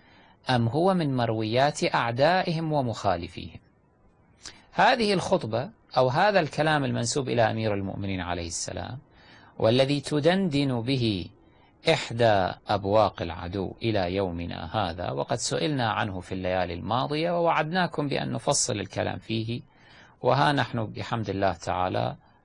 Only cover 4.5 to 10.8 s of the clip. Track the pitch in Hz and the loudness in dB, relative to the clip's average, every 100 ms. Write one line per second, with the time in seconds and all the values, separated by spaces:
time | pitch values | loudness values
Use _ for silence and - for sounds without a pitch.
4.5 | - - - 196 254 214 190 - 190 120 | -20 -6 2 4 4 2 0 2 0 0
5.5 | 110 160 - _ - 131 135 202 196 151 | -2 -4 -10 _ 2 2 4 4 4 2
6.5 | - 151 151 131 120 117 - 123 120 110 | 0 2 2 0 -2 -2 -2 0 2 4
7.5 | 110 110 101 98 101 101 95 87 87 85 | 2 0 0 -2 -4 -4 -4 -4 -4 -6
8.5 | 82 - 92 92 123 - - - - - | -6 -8 -8 -8 -10 -16 -20 -20 -20 -18
9.5 | - 110 123 135 143 - 151 147 185 190 | 0 2 4 2 0 -2 0 2 2 2
10.5 | 139 143 123 | 0 0 0